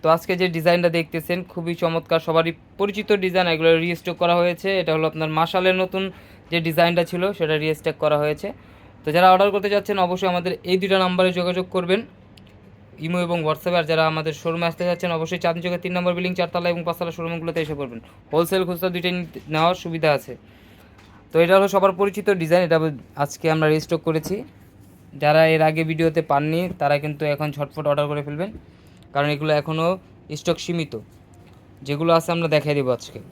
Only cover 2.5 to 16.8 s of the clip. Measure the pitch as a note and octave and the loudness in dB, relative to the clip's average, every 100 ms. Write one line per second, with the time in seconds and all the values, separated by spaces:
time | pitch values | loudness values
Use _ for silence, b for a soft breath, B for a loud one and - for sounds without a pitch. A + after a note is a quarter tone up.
2.5 | E3 - - G3+ G3+ G#3 G#3 F#3 F3+ F3+ | -4 -16 -4 -4 -4 0 0 2 0 0
3.5 | E3 E3 E3 E3+ E3 - E3+ F3 F3 F3 | 2 4 4 2 -4 -6 -2 0 2 2
4.5 | E3+ F#3+ G3 E3 D#3 D#3+ D#3 D#3 D#3 E3 | 0 -2 -2 0 0 0 -2 -4 0 0
5.5 | F#3+ F#3 F#3 F#3 F#3+ F#3+ F#3 B B - | 2 2 2 -2 -2 -6 -10 B B -6
6.5 | E3+ E3 D#3+ E3+ E3+ E3 F3 F#3+ G3+ D#3+ | -2 0 2 2 2 -2 -2 -4 -2 -2
7.5 | D#3 D#3 D3+ E3 D3+ D3+ D3 D3+ D3 G3 | 0 0 -2 -4 -2 0 2 0 -4 -8
8.5 | - B B B B - D#3+ F#3 F#3 G3+ | -12 B B B B -2 4 6 6 4
9.5 | G3 G3+ G3+ G3 G3 F3+ F3+ F#3+ F3+ F3 | 2 0 0 0 0 0 0 0 0 -2
10.5 | F3+ F3+ F#3 F#3+ F#3+ F#3 F3+ F#3 F3+ F3 | -6 -2 0 2 2 2 2 2 2 -2
11.5 | F#3 F#3 F#3+ F3 G3 B3+ - - - - | -2 -2 -4 0 -2 -2 -20 -20 -20 -20
12.5 | - - - - - D#3 F3 E3+ E3+ D#3 | -20 -20 -20 -20 -12 -4 -2 -2 -2 -2
13.5 | D#3 F3+ F3 D#3 D#3+ D#3+ D#3 D#3 D3 E3+ | -2 0 0 0 2 2 0 -6 -6 -6
14.5 | E3 E3+ E3 F3+ F3 F3+ E3 D#3+ F3 E3+ | -2 -4 -2 -4 -2 -2 -4 -4 -4 -2
15.5 | E3 F3 F3 F3+ F3+ F3+ F3 F3+ F3+ E3+ | -2 -4 -6 -4 -2 -2 -2 -4 -2 -2
16.5 | F3 F3 E3+ | -2 -2 -2